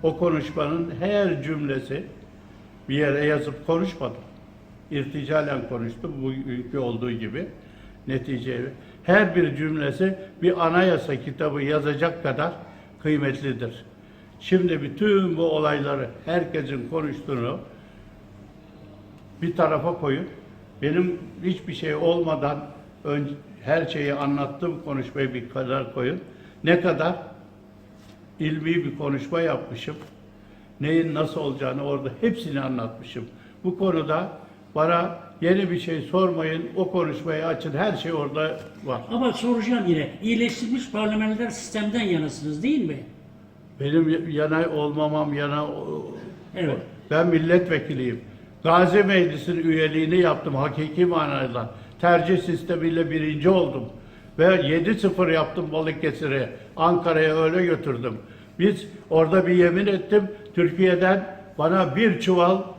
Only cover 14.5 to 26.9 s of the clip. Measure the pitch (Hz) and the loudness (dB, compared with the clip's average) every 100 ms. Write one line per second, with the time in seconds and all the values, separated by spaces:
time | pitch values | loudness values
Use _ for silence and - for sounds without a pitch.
14.5 | 185 180 160 139 143 208 196 185 165 165 | 4 4 0 -4 0 4 4 4 0 0
15.5 | 156 151 147 143 139 123 - - 175 170 | 2 2 0 0 -2 -4 -8 -2 -2 0
16.5 | 160 131 139 120 160 156 131 - 135 120 | -4 -4 -6 -4 -4 -4 -6 -6 -4 -2
17.5 | 170 - - - - - - - - - | -6 -10 -20 -20 -20 -20 -20 -20 -20 -20
18.5 | - - - - - - - - - 175 | -20 -20 -20 -20 -20 -20 -20 -20 -6 -6
19.5 | 175 156 156 147 - 151 139 180 - - | 2 2 2 0 -2 -2 -2 -4 -12 -20
20.5 | - - - 139 170 180 - - - 170 | -20 -20 -4 0 2 0 -2 -8 -6 -4
21.5 | 180 - 156 160 151 165 175 165 151 143 | -4 -6 -8 -4 0 2 2 2 0 0
22.5 | 147 - - - - 151 147 143 - - | -2 -8 -16 -20 -12 -4 -2 -2 -8 -14
23.5 | - - 160 160 156 143 143 143 143 139 | -14 0 0 0 -2 -2 -2 0 0 -2
24.5 | - 175 147 151 135 117 147 135 123 120 | -4 -6 -6 -6 -6 -6 -4 -4 -4 -8
25.5 | 131 131 135 123 - 123 170 - - - | -6 -4 -4 -4 -4 -4 -4 -8 -20 -20
26.5 | - 160 175 180 | -6 4 4 4